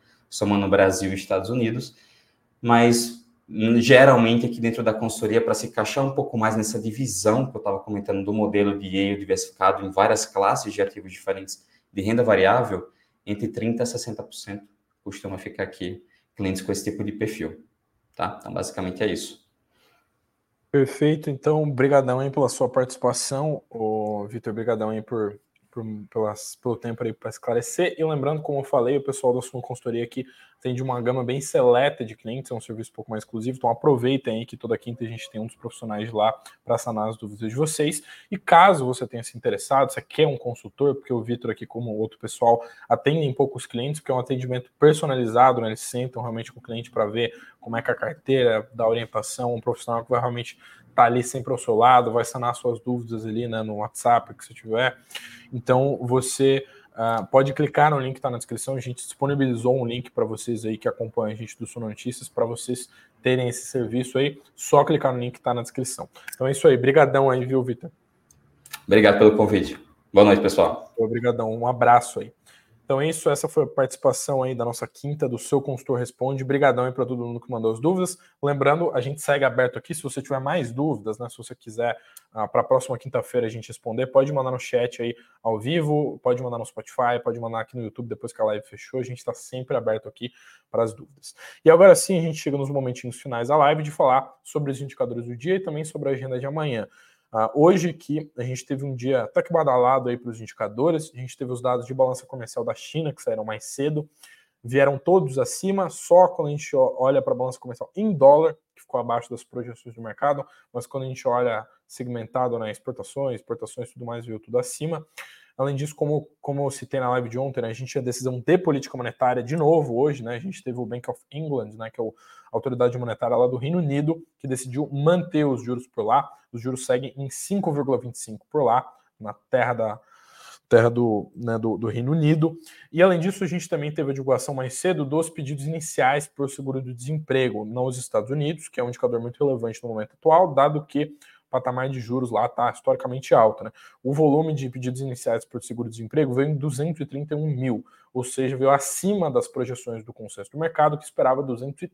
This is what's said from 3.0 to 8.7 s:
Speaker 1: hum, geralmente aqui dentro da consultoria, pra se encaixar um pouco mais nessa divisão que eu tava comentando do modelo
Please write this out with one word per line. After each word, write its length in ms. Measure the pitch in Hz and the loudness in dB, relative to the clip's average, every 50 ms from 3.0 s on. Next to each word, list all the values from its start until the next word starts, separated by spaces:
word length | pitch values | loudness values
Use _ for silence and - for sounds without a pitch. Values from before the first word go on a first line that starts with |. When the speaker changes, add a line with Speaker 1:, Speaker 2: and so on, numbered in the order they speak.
| 120 - - - - _ _ _ _ - | 0 -4 -8 -14 -20 _ _ _ _ -10
Speaker 1:
hum, 320 | - 107 110 113 117 120 | -4 0 2 4 4 4
geralmente 680 | - 139 131 127 135 135 131 117 113 113 117 117 120 | 8 10 10 12 12 10 10 8 6 6 4 2 2
aqui 140 | 117 - - | 0 -2 -2
dentro 220 | 117 117 113 120 | -2 -2 0 2
da 120 | 113 110 107 | 0 0 0
consultoria, 460 | 110 117 110 - - 117 104 107 117 | 0 -4 -6 -4 -4 -2 0 2 2
pra 140 | 117 - 107 | 2 2 0
se 120 | - 123 | -2 -4
encaixar 380 | 113 - 113 107 - - 139 135 | -4 -4 -4 -4 -2 -2 -2 -2
um 100 | 139 139 | -2 -2
pouco 240 | 143 - - - 113 | -4 -4 -4 -2 0
mais 180 | 110 110 110 | 0 0 0
nessa 240 | 113 107 107 - 110 | 0 -2 -2 -4 -4
divisão 720 | 107 113 104 127 135 120 98 - 104 107 110 131 135 135 | -6 -6 -6 -4 -6 -4 -4 0 2 2 4 4 0 -2
que 60 | - | -6
eu 40 | - | -6
tava 200 | - - 98 95 | -4 -4 -4 -4
comentando 440 | - 107 104 98 101 - 98 95 98 | -6 -6 -8 -6 -4 -4 -4 -4 -2
do 80 | 101 | -2
modelo 460 | 107 110 104 98 101 101 101 101 | 0 0 0 2 2 2 2 2